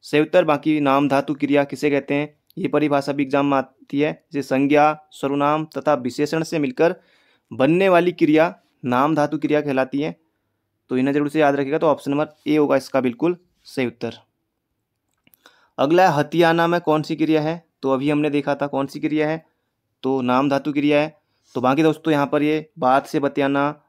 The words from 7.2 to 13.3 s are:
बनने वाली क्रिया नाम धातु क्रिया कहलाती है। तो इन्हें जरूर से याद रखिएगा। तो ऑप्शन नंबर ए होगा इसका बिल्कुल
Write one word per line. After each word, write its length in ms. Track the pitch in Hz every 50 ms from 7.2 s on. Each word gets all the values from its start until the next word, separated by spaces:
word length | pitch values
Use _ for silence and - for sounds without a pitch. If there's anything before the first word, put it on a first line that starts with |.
| _ _ _ _ _ _
बनने 360 | - 113 131 143 160 180 190 190
वाली 220 | 180 170 170 180 170
क्रिया 400 | - 165 147 151 156 160 175 185 _ _ _ _ _ -
नाम 320 | 123 123 123 135 151 160
धातु 220 | 151 147 147 156 151
क्रिया 240 | 151 147 147 147
कहलाती 400 | 147 147 135 131 131 127 - 143
है। 140 | 147 160 175 _ _ _ _ _ _ _ _ _ _ _ _ _ _ _
तो 60 | 131 127
इन्हें 160 | 127 139 139
जरूर 160 | 147 147 143
से 100 | - 156
याद 160 | 151 143 139
रखिएगा। 220 | 139 143 135 143 160
तो 100 | 165 160
ऑप्शन 240 | 143 135 - 151
नंबर 160 | 143 143 156 151 - _ _ -
ए 80 | 147 151
होगा 180 | 147 139 139
इसका 260 | 135 131 - - 135
बिल्कुल 360 | 127 127 117 - 151 170